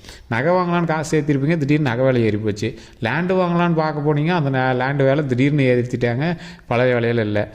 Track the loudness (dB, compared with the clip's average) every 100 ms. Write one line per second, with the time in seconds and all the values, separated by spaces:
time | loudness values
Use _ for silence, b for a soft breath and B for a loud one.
0 | B B B -2 0 0 0 0 0 -2
1 | -2 -2 0 0 0 0 0 0 0 0
2 | 2 2 2 0 -2 -4 -4 -8 B B
3 | -4 -2 0 0 0 2 0 0 -2 -2
4 | 0 0 0 0 0 0 0 0 0 0
5 | 2 2 0 2 2 2 2 2 0 -2
6 | -2 -2 -2 -4 B B -4 0 2 2
7 | 0 0 0 -2 -4